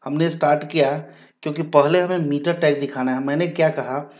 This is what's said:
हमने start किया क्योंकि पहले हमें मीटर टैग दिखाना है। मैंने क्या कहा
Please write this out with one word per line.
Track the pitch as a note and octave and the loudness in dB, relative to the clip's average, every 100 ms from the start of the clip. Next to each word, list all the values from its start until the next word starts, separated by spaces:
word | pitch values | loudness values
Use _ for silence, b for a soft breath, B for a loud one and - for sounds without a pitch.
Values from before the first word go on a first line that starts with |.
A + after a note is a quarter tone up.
| C3+ | -6
हमने | D3 E3 | -2 -2
start | D#3 D3+ D3+ - | 0 2 2 0
किया | D#3+ C3+ D#3 D#3+ B B B | 2 2 0 -8 B B B
क्योंकि | D#3+ D3 D#3 | -8 -6 2
पहले | D#3+ C#3+ F3 | 4 4 2
हमें | F3+ F3+ | 2 -2
मीटर | D3+ C#3+ D3+ E3+ | 0 -2 -2 0
टैग | D#3+ C#3+ | 0 0
दिखाना | C#3 C3+ B2+ | -4 -4 -2
है। | C3 | -2
मैंने | C#3 D3 E3+ | -2 -2 -2
क्या | E3 D#3 | 2 0
कहा | D3 A#2+ C3+ D3 | 0 -6 -6 -8